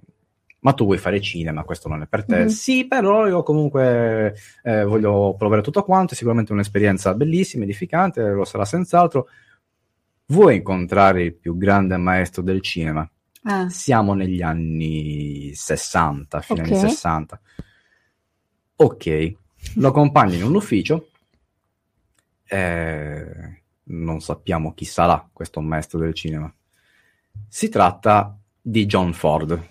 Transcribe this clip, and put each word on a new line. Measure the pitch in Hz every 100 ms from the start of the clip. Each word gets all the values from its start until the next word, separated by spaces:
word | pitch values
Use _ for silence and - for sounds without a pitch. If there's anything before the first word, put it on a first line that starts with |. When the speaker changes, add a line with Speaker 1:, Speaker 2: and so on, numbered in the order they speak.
| _ _ _ _ _ _
Speaker 1:
"Ma | 131
tu | -
vuoi | 104 92
fare | 90 101
cinema, | 101 85 80 78
questo | 78 82 78
non | 78
è | 76
per | -
te." | - 220
Speaker 2:
Mhm. | 220
Speaker 1:
"Sì, | 214 - 262 262
però | 269 196 214 208
io | 180
comunque, | - 151 147 139 127 120 117 110 107 107 - _
eh, | 120 110
voglio | 101 110 107 101 101 95
provare | 104 107
tutto | 104 196
quanto, | 196 190 185
è | -
sicuramente | 117 113 107
un'esperienza | 104 101 101 104 95 95
bellissima, | 104 151 170 190 135
edificante, | 101 101 180 160 190 139 107
lo | 101
sarà | 92 101
senz'altro. | 101 170 180 175 175 135 - _ _ _ _ _ _ _ _ _ -
Vuoi | 160 190 104
incontrare | 98 92 87 98 98 92
il | 85
più | - 85 85
grande | 98 101 95 92
maestro | 90 92 87 -
del | 90 95
cinema?" | - 87 80 78 80 _ _ _
Speaker 3:
Ah. | 220 196 180
Speaker 1:
Siamo | 180 - 117 101
negli | 98 92 90
anni | 85 82 80 80 80 78 76 73 73 71 71
sessanta, | 73 - 78 - - 80 71 76 78
fine | - 226
Speaker 2:
Ok. | 82
Speaker 1:
anni | 190
sessanta. | 202 302 85 156 156 - _ - - _ _ _ _ _ _ _ _ _ _ -
Ok, | 160 - - 78 80 104 _ _ - 110
lo | 135
accompagno | 139 143 143 107
in | 87
un | 104
ufficio, | 190 202 104 - 160 - _ _ _ _ _ _ _ _ _ _ _ _ _
eh, | - 98 90 85 82 78 73 73 80 85 82 85 _ _
non | - 85 82 80
sappiamo | - 82 - 82 80
chi | -
sarà | - - 85 78 -
questo | - 82 78
maestro | 78 78 - 82
del | 82
cinema. | 80 80 78 76 - _ _ _ _ _ _ _ - -
Si | - 220
tratta | 120 90 - 113 104 101 - _ _
di | - 110 101
John | 101 90
Ford. | 82 80 78 78 85 82